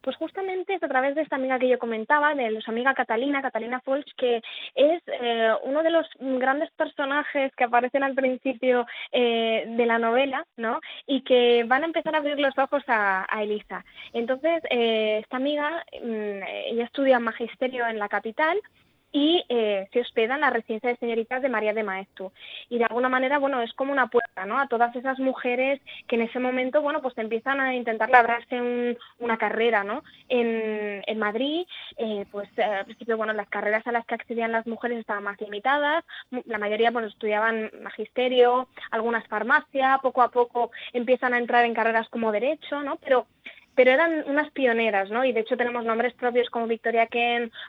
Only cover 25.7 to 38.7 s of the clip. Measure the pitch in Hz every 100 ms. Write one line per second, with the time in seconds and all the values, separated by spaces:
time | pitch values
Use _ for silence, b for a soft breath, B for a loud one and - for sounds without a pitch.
25.7 | 277 B B - 233 226 247 254 254 254
26.7 | 294 285 302 262 247 220 226 262 277 262
27.7 | 254 233 226 220 254 233 233 - 247 240
28.7 | 247 240 233 B _ 240 226 208 214 233
29.7 | 220 202 247 B B _ 247 226 226 220
30.7 | 214 208 202 - 220 214 214 277 320 359
31.7 | B B - 226 208 196 202 202 - 214
32.7 | 196 202 226 233 226 220 214 208 208 208
33.7 | 214 220 233 226 233 - 233 226 226 226
34.7 | 220 240 240 220 208 202 202 208 208 254
35.7 | 285 294 320 - B - 247 - 214 208
36.7 | 214 233 233 220 - 214 208 220 226 220
37.7 | - 214 - 214 - 254 254 247 247 254